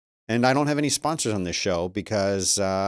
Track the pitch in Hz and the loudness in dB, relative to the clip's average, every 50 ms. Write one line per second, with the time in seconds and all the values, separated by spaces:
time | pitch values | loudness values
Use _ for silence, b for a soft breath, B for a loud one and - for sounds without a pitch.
0 | _ _ _ _ _ - 113 120 120 127 131 143 147 147 151 143 147 139 - - | _ _ _ _ _ -2 0 2 4 4 4 4 2 2 0 0 0 0 -2 -2
1 | - 147 160 151 - 120 104 98 90 87 82 - - 101 90 85 87 90 92 131 | -2 -2 -2 -2 -2 -2 -2 -2 -2 -2 -4 -2 -2 0 0 0 -2 -2 -4 -6
2 | - - 110 101 98 98 101 95 92 - - 101 98 95 95 95 98 | -6 -2 -2 0 0 0 0 0 0 0 0 0 0 0 0 0 0